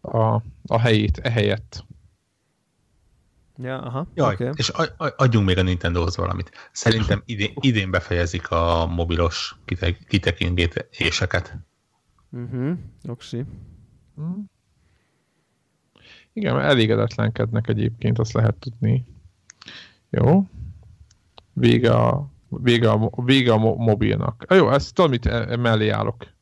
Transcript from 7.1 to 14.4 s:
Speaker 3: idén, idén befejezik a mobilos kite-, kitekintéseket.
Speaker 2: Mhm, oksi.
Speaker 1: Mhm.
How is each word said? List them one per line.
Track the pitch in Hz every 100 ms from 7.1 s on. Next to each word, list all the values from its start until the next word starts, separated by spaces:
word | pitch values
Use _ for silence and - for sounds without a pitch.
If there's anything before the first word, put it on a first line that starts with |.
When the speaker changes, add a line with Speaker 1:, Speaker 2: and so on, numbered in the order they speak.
| 98 -
Speaker 3:
idén, | 107 104 -
idén | 135 110 95
befejezik | 90 - 87 85 90 -
a | 85 85 85 82
mobilos | 85 85 82 85 - - - -
kite-, | 95 87 87 -
kitekintéseket. | 101 - 82 87 92 82 - - - 82 - 92 87 - - - _ _ _ _ _ _
Speaker 2:
Mhm, | 123 123 123 135 175 - _ -
oksi. | 117 - 120 139 - - - _ _ _ -
Speaker 1:
Mhm. | 156 190